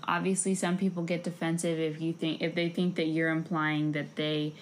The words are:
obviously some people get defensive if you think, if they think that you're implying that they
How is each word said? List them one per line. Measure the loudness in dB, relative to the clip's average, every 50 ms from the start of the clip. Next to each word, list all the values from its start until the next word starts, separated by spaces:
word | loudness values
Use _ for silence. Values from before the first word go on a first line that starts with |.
| -4
obviously | -2 0 0 2 2 2 2 2 0 0
some | 2 2 0 2
people | 2 2 0 0 0 -2
get | -2 -2 -2 -2
defensive | -4 -4 -2 0 0 0 2 0 0 0
if | 2 0 -2 -2 -2
you | -2 -2 -2
think, | -2 -2 -2 -2 0
if | -2 -2 0
they | 0 0 0
think | 2 2 0 2 2
that | 0 0
you're | 2 2 2 2 2
implying | 2 0 0 0 0 0 2 2 2 2 2 2
that | 0 -2 -4 -6 -4
they | -4 -2 0 0 0 -2 -2 -6 -8